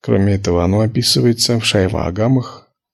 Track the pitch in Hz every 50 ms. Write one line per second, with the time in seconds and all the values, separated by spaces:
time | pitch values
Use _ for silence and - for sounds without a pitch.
0 | - - 113 98 98 101 98 98 98 87 87 87 87 92 98 104 110 113 110 -
1 | 117 - - 135 123 120 113 113 - - 120 117 113 - - 104 92 92 - -
2 | 80 85 90 101 110 123 131 131 120 - - - _ _ _ _ _ _